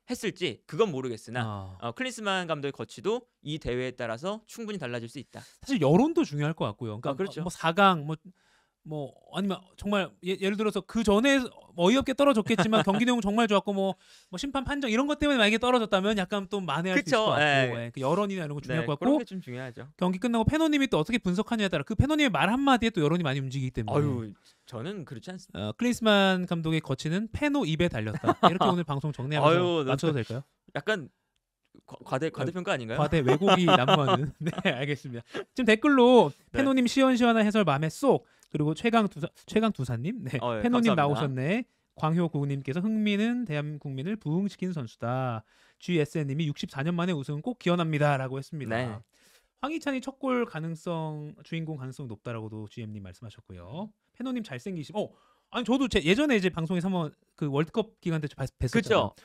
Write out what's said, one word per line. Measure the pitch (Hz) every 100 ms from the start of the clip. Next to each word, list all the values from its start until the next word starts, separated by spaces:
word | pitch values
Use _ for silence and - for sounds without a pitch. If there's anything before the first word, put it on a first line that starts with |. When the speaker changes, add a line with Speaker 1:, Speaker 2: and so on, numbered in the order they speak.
| -
Speaker 1:
했을지, | 247 208 - 165 104 -
그건 | 156 220
모르겠으나, | 131 131 110 - 123
Speaker 2:
아. | 113 101 95 90
Speaker 1:
어, | 117
클린스만 | - 262 233 208 190 175
감독의 | 151 139
거취도 | - 117 - 185 233 - _
이 | 139 156
대회에 | 123 123 127
따라서 | 123 117 113 175 214 -
충분히 | - 220 202
달라질 | 127 120 117
수 | 143
있다. | - 113 - -
Speaker 2:
사실 | - 262
여론도 | 139 175 302 339
중요할 | 277 147 147
것 | 165 135
같고요. | 101 117 107
그러니까 | 147
Speaker 1:
아, | 131
그렇죠. | 196 -
Speaker 2:
뭐 | 175
사 | - 165
강, | 170 196 170 147
뭐, | 156 180 _ _ _ _ _ 160
뭐 | 151 135 - -
아니면 | 170 196 175 - -
정말 | 202 202 170 - 175
예, | 190
예를 | 190 208
들어서 | 214 196
그 | - 226 214
전에 | 202 269 269 247 - - 170
어이없게 | 175 254 269 262
떨어졌겠지만 | 285 220 208 220 214 220
Speaker 1:
<laughs> | 196 202
Speaker 2:
경기 | 240
내용 | 247
정말 | 202 214 233
좋았고 | 202 202
뭐, | 196 190 185 _ - -
뭐 | 180
심판 | 285 277 247
판정 | 285 269
이런 | 220 285
것 | 294
때문에 | 294 269
만약에 | 208 220
떨어졌다면 | 247 247 214 196 196 220
약간 | 180 208 190
또 | 202
만회할 | 175 143 180 185
수 |
있을 | 185
Speaker 1:
그쵸. | 220 214
Speaker 2:
것 |
같고, | 131 151
Speaker 1:
예. | 139 127 117 117
Speaker 2:
예, |
그 | 135
여론이나 | 131 180 208 190
이런 | 151 147
거 |
중요할 | 123 127
Speaker 1:
네, | 117
Speaker 2:
것 |
같고, | 147 226
Speaker 1:
그런 | 285
게 |
좀 | 233 190
중요하죠. | 156 123 131 117 135 -
Speaker 2:
경기 | 180 185
끝나고 | 247 233
팬노님이 | 220 311 320 294 269
또 | 156
어떻게 | 151 233
분석하느냐에 | 185 180 214 233 196
따라 | 156
그 | 139 220
팬노님의 | 269 311 285
말 | 147 170
한마디에 | 247 277 247 226
또 | 185
여론이 | 147 175
많이 | 160 139
움직이기 | 135 135 127
때문에. | 123 113 147
Speaker 1:
아유, | 147 123 110 98 _ _ -
저는 | 117 143 208 135
그렇지 | 120 185
않습니다. | 185 - - 104
Speaker 2:
어, | -
클린스만 | 240 233 220 202 196 185 180
감독의 | 170 160 160
거취는 | - 131 156 180 226
팬노 | - 294 285
입에 | 175 156 175
달렸다. | 120 107 104 - - 175
이렇게 | 175 185
Speaker 1:
<laughs> |
Speaker 2:
오늘 | 175
방송 | 170 139 151
정리하면서 | 135 131 151 147
Speaker 1:
아유, | 170
너무 | 180 165 131
Speaker 2:
맞춰도 | 139 165
될까요? | 139 110 117 - _ _ 143
Speaker 1:
약간 | - 208 127 _ _ _ _ _ _ - -
과-, | -
과대, | - 131 160
Speaker 2:
아, |
Speaker 1:
과대평가 | - 117 180 180
아닌가요? | 151 113 131
Speaker 2:
과대 | 151 165
왜곡이 | 127 147 196 185 180
Speaker 1:
<laughs> |
Speaker 2:
난무하는. | 180 127 185 139 180 143 -
네, | 151 185 190
알겠습니다. | 127 143 139 139 117 - - - -
지금 | 226
댓글로 | 214 302 277 240 247 151 -
Speaker 1:
네. | _ 247
Speaker 2:
"팬노님 | 269 262 240
시원시원한 | - 262 247 240 226 208
해설 | 214
맘에 | 175 139 156
쏙." | - 277 156 _ _ _
그리고 | - 151 156
최강 | 233 226 208
두사-, | 151 160 _ -
최강 | 214 220
두사님, | - 127 113 147 247 131
네, | 135
Speaker 1:
어, | 123 113
예, |
Speaker 2:
"패노님 | 233 247 226 -
Speaker 1:
감사합니다. |
Speaker 2:
나오셨네. | 143 143 143 127 139 220 247 _ _ -
광효 | 156 165 170
구우님께서 | 147 143 139 135 156
흥민은 | 214 220 214 202 226 247 233
대한국민을 | 151 147 151 147 131 156 214
부흥시킨 | 147 165 196 - 185
선수다. | 165 117 - 117 127 131 113 - _ _ _
지에스엔 | - 175 143 165 143
님이 | 139 160
육십사 | - 196 -
년 | 151 175
만에 | 175
우승은 | 160 135 147
꼭 | 254 240
기원합니다."라고 | 175 175 160 147 147 139 131 135
했습니다. | 135 156 123 113
Speaker 1:
네. | 123 104 - _ _ _ _ -
Speaker 2:
황희찬이 | 269 320 294 262
첫 | 269 262
골 | 269 247 233
가능성, | 156 165 160 185 165 156 151 151 -
주인공 | - 165 160 151
가능성 | 131 127 135
높다라고도 | 104 - 113 110 110 107
지엠 | - 110
님 | 107
말씀하셨고요. | 98 90 113 - - 90 87 147 214 _ _
패노님 | - 254 247
잘생기심-, | 214 123 202 175 139 196
어, | 185 _ _ _ _
아니, | 233 240
저도 | 262 254
제, | 208
예전에 | 151 208 302 226
이제 | 185
방송에서 | 165 160 180 180
한번 | 185 151 - _ -
그 | 147
월드컵 | 139 160 233 220 _
기간 | 175 160
때 | 147
뵀-, | - 131 -
뵀었잖아요. | 127
Speaker 1:
그쵸. | 233 - 202 107 -